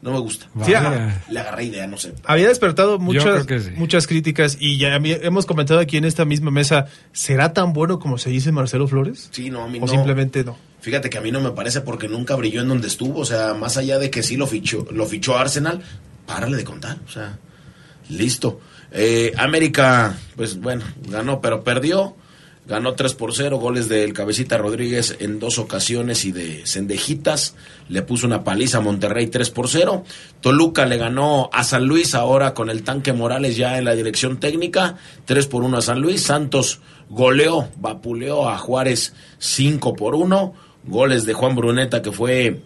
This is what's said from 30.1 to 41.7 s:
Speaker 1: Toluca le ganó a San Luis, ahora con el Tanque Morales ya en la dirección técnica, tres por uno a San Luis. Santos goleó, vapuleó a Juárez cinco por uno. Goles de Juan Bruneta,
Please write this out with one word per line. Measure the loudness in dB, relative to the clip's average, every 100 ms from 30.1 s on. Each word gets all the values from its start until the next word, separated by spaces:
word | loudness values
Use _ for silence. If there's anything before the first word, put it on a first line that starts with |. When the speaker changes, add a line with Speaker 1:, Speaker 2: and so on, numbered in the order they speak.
| -20 -20 -2
Speaker 1:
Toluca | 2 6 4 4 2
le | 2
ganó | 0 0 2 2 2
a | -2 0
San | 2 4
Luis, | 2 2 0
ahora | 2 4 2
con | 0 -4
el | -4
Tanque | -4 -4 -2
Morales | 0 0 0 -2 0
ya | 0 0
en |
la | 0 0
dirección | 0 -2 -2 -2
técnica, | -2 -2 -2 0 0 -2 -18 -20 0
tres | 0 2
por | 0
uno | 0 0
a |
San | 0 0
Luis. | 0 0
Santos | 0 0 0 0 0 -4 -12 -20 -14
goleó, | 2 4 6 4 2 -2 -6
vapuleó | -8 -8 -8 -6 -2 0 0
a | -2
Juárez | -2 0 2 0 -2 -8 -20 -10
cinco | -4 2 2 2 0
por | -2 0 2
uno. | 4 4 2 -6 -20 _ -4
Goles | 2 4 4 0
de |
Juan | 0 2 2
Bruneta, | 2